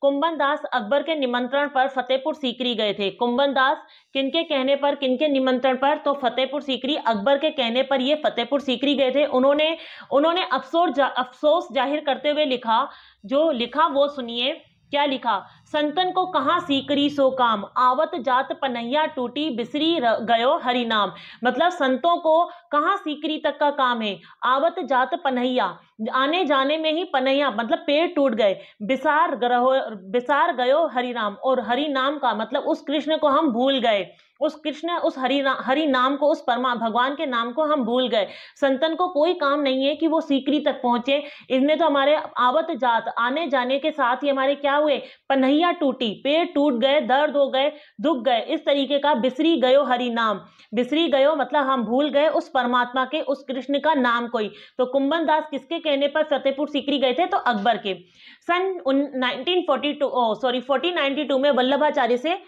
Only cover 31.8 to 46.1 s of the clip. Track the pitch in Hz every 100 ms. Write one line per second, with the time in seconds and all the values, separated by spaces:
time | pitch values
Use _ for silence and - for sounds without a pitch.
31.8 | 302 269 262 294 262 214 220 285 - 311
32.8 | - 294 277 311 302 277 320 220 262 269
33.8 | 233 208 170 - _ - 285 302 302 277
34.8 | 339 339 320 277 254 277 269 254 214 269
35.8 | 320 262 254 277 285 302 - 240 247 240
36.8 | 226 214 254 285 311 240 233 240 302 302
37.8 | 226 247 254 220 190 - - - 277 269
38.8 | 320 320 359 330 311 349 277 285 285 262
39.8 | 269 294 330 320 294 277 - 302 294 262
40.8 | 247 240 233 277 285 - - 262 277 311
41.8 | 330 277 277 302 - - 247 285 330 302
42.8 | 247 233 220 - 233 277 339 262 247 269
43.8 | 311 302 247 254 285 269 269 285 285 285
44.8 | 302 254 - - - 269 262 294 349 349
45.8 | 294 247 240